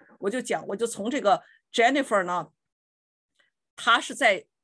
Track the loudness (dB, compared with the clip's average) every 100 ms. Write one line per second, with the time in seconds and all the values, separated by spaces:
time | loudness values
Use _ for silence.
0 | _ -8 -4 -4 -4 -6 -6 -6 -6 -4
1 | -4 0 2 2 0 _ _ 2 2 2
2 | 0 0 0 -4 -6 _ _ _ _ _
3 | _ _ _ _ _ _ _ -6 2 2
4 | 0 0 0 0 -6 _